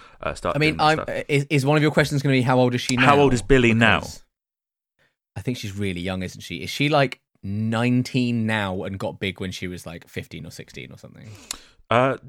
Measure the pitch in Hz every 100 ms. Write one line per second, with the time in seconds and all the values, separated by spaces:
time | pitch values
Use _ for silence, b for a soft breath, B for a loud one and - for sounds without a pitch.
0 | B B 76 73 90 85 156 160 151 156
1 | - 90 - 143 143 147 131 156 147 156
2 | 147 143 139 131 120 127 123 120 - 123
3 | 131 143 143 123 - 135 117 113 113 -
4 | - - - _ _ _ _ _ _ _
5 | _ _ _ - 113 123 104 95 101 87
6 | 90 92 92 - - 82 87 - 143 151
7 | 139 - _ _ 98 101 110 113 120 123
8 | 123 131 123 120 110 110 98 92 92 95
9 | 101 - 98 90 95 - 92 87 82 85
10 | - - 80 82 80 - - - 65 -
11 | - - - 104 B B B B - 117
12 | 135 131